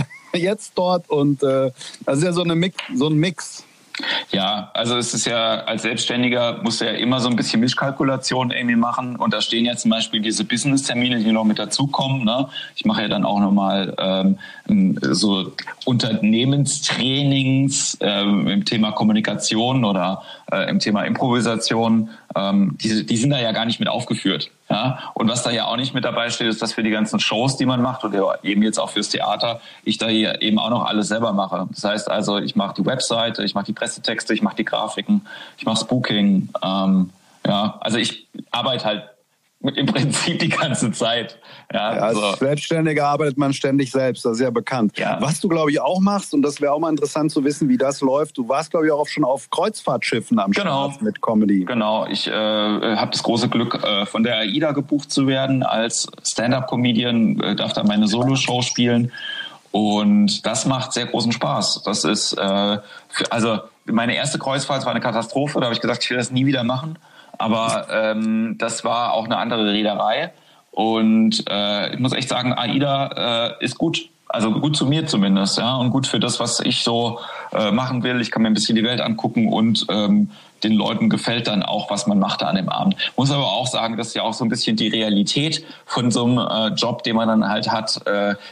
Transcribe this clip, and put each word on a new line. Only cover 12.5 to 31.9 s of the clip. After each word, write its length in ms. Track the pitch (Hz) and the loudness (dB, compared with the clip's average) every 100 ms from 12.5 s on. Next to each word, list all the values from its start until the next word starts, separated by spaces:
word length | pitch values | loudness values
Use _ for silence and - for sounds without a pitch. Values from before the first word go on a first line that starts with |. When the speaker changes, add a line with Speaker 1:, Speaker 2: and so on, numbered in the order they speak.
| - - - | -6 -12 -4
Speaker 2:
Ich 100 | - | 0
mache 180 | - | 0
ja 40 | 107 | 0
dann 160 | 107 | 0
auch 160 | 92 101 | 0 2
nochmal, 540 | 101 101 98 98 90 - | 4 4 4 2 -2 -2
ähm, 400 | 95 95 95 95 - - - 104 95 73 | 0 2 2 2 -4 -18 0 4 4 2
so 520 | - 78 107 98 90 - - - - | 0 2 2 0 -2 -8 -14 -8 0
Unternehmenstrainings, 2250 | 120 113 110 104 113 131 143 139 - - 127 120 135 143 139 131 135 139 139 - - | 0 2 0 2 4 4 2 2 -2 -2 -2 0 2 2 2 2 2 2 0 -4 -2
ähm, 460 | 104 101 101 101 - | -2 0 2 2 2
im 180 | 101 - | 0 0
Thema 280 | - 107 | 0 0
Kommunikation 920 | - 107 107 104 104 - 110 117 131 110 | 2 2 2 2 -2 -2 0 2 2 2
oder, 380 | 95 87 95 - - - | 2 0 -2 -8 -20 -4
äh, 160 | 95 90 | -2 0
im 100 | - | 0
Thema 240 | - 104 | 0 0
Improvisation. 1080 | 65 113 131 123 113 113 - 113 113 113 110 - _ - | 0 0 2 2 2 0 0 0 4 2 2 -8 _ -4
Ähm, 400 | 98 101 95 - | 2 2 2 0
die, 240 | 110 107 107 | -2 -2 0
die 120 | 117 | 0
sind 120 | 135 | 2
da 100 | 143 | 2
ja 120 | 113 | 0
gar 140 | 104 117 | 0 -2
nicht 140 | 110 | -2
mit 100 | - | -2
aufgeführt. 600 | 117 - 110 98 95 - _ _ | -2 -4 -2 0 -2 -4 _ _
Ja? 420 | 104 127 131 - | -2 -2 -4 -8
Und 160 | - 113 | -2 0
was 140 | 123 | 0
da 80 | 123 | -2
ja 140 | 117 104 | -2 -2
auch 100 | 117 | -2
nicht 180 | 135 | -4
mit 100 | 131 | -2
dabei 280 | 120 113 117 | -2 -2 -2
steht, 160 | 113 117 | 0 -2
ist, 160 | 110 | 0
dass 100 | 101 | -4
für 80 | - | -2
die 80 | 110 | 0
ganzen 300 | 110 107 107 | 0 0 0
Shows, 380 | - 110 131 135 | 0 0 0 0
die 100 | 127 | 0
man 120 | 127 | 2
macht 220 | 123 131 | 0 0
und 120 | 107 98 95 - | -2 0 2 0
eben 220 | 92 101 | 0 2
jetzt 160 | 107 - | 2 2
auch 100 | - | -2
fürs 200 | - 101 | -2 -4
Theater, 520 | - - 104 120 117 - - | -2 -2 0 -2 -4 -10 -10
ich 160 | - 107 | -6 -2
da 80 | 113 | 0
hier 340 | 110 107 - | 2 2 0
eben 160 | 107 107 | 0 2
auch 140 | 110 | 2
noch 140 | 117 - | 0 0
alles 240 | 104 95 | 0 0
selber 220 | 107 117 | 0 0
mache. 340 | 101 95 87 90 | 0 -2 -2 -4
Das 120 | - | -4
heißt 260 | 101 | -4